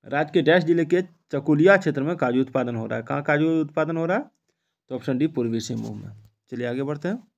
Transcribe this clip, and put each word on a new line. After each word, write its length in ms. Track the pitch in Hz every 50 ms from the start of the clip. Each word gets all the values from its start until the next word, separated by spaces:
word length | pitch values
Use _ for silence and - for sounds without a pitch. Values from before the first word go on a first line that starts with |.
| _
राज्य 260 | - 135 143 156 147 -
के 80 | 180
डैश 220 | 143 151 165 185 165
जिले 220 | 156 175 170 165
के 160 | 160 175 180
चकुलिया 760 | 185 - _ _ _ _ - 139 143 - 151 147 160 190 196
क्षेत्र 260 | 190 190 160 143 139 135
में 120 | 156 175
काजू 260 | 175 143 123 123 127
उत्पादन 340 | 135 131 - 135 123 123 117
हो 100 | 113 113
रहा 140 | 110 120 117
है। 60 | 117
कहाँ 180 | - 139 143 147
काजू 380 | 156 147 147 156 160 165 160
उत्पादन 360 | 156 151 - 165 156 156 165
हो 80 | 160 165
रहा 120 | 165 185
है? 140 | 240 294 - _ _ _ _ _ _ _ _ _ _ _ _
तो 60 | 131
ऑप्शन 220 | 120 - - 131
डी, 100 | 127 151
पूर्वी 320 | 160 156 135 117 117 113 113
सिंहभूम 460 | 113 - 123 113 110 113 107 104 104
में। 60 | 107 107 - _ _ _ _ _ _
चलिए, 160 | 123 120 120
आगे 160 | 120 123 131 139
बढ़ते 240 | 143 151 147 151
हैं। 200 | 175 214 254 - _ _